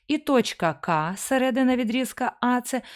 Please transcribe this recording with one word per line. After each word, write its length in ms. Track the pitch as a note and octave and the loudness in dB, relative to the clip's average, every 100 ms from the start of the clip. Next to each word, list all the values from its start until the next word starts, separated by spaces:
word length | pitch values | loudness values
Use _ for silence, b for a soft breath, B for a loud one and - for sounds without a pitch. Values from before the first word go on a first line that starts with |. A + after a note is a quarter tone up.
| - | -4
і 100 | D4+ | -4
точка 560 | D4 B3+ - - E3+ | 2 2 2 0 -2
К, 400 | - - D#3 D#3+ F#3+ | -2 -2 0 0 -6
середина 600 | - C4 C4 B3+ B3+ B3+ | -2 0 2 2 2 2
відрізка 560 | A3 B3+ A#3+ - A#3+ - | 0 -2 -2 -4 -6 -2
А 200 | B3 B3 | 0 0
С, 180 | - B3 B | -2 -6 B